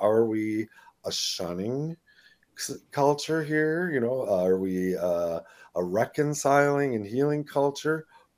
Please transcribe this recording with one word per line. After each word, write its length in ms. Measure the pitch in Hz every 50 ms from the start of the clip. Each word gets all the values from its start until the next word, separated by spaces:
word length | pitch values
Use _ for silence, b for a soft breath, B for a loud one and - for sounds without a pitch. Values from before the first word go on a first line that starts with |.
are 260 | 98 107 110 113 117
we 420 | 110 110 110 107 110 107 107 107 b b b b b b _ -
a 60 | 92 85
shunning 840 | - - - - - 92 85 87 90 98 113 127 139 151 160 165 - b b b b b b b b b _ _ -
s-, 200 | - - - - - _
culture 520 | - 143 139 143 147 143 - - 160 160 151
here? 480 | 147 156 156 156 156 160 170 185 175 151
You 80 | 127
know, 280 | 117 117 131 131 120 98
are 300 | 101 90 92 92 92 92
we, 380 | 95 95 92 92 92 92 90
uh, 440 | 87 87 90 87 85 87 85 82 85 B B B B B B -
a 80 | 87 90
reconciling 1080 | 90 92 107 120 - - 151 147 147 147 - - 139 139 143 143 143 143 143 143 139 120
and 120 | 107 104
healing 380 | 101 113 131 143 147 147 151 147
culture? 640 | - - 143 139 143 139 - - 151 160 156 - b b b b b _